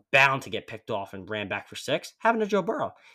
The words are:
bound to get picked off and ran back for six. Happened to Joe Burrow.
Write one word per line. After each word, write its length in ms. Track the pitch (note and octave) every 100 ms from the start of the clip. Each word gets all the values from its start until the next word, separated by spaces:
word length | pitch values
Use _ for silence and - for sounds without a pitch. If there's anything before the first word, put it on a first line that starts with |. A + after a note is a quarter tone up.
| -
bound 300 | C#3 C#3 C3+
to 80 | -
get 180 | G2+ -
picked 240 | A2+ -
off 220 | G#2+ G2
and 160 | G2 F#2
ran 180 | G#2+ G2+
back 220 | G2+ -
for 80 | -
six. 360 | - D#3 - _
Happened 220 | A3 A3+
to 60 | G#3
Joe 140 | G3+
Burrow. 320 | F#3 D4 - - -